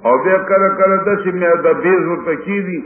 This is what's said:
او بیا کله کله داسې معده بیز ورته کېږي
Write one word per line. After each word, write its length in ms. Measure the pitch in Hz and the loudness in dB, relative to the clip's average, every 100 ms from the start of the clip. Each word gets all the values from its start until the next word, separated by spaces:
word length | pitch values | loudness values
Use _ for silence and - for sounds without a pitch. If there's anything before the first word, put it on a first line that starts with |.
| 113 | 2
او 60 | 131 | 2
بیا 140 | 185 190 190 | 2 0 2
کله 200 | 190 190 190 | 2 2 2
کله 180 | 190 190 202 | 2 2 0
داسې 220 | 202 185 180 | -2 -2 -2
معده 300 | 175 170 165 143 | 0 2 2 2
بیز 180 | 170 185 165 | 2 0 0
ورته 280 | 170 160 151 | -4 -4 -6
کېږي 340 | 185 202 180 165 | -4 -6 -6 -8